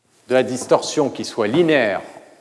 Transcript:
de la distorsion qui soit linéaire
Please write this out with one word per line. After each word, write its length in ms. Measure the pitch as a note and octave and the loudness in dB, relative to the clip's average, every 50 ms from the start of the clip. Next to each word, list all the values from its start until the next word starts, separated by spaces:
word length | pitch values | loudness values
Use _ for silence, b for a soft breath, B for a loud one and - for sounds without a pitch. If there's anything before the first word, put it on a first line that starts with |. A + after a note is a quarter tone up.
| _ _ _ _ _ - | _ _ _ _ _ 0
de 40 | B2 | 2
la 100 | C3 - | 2 2
distorsion 640 | G#2+ B2+ B2 - - E3 - - - - D3+ D3 B2+ | 0 -4 -6 0 2 2 2 2 -2 -2 -2 -2 -2
qui 160 | - - A2 | -2 -6 -10
soit 220 | - - - A2 | -8 -4 -4 -2
linéaire 520 | G#2 A#2+ E3+ F3 D#3+ D#3 C#3 A#2+ G#2 F#2 - - - - - - - - _ | 0 2 2 2 4 2 2 2 0 -2 -4 -8 -12 -18 -20 -20 -20 -20 _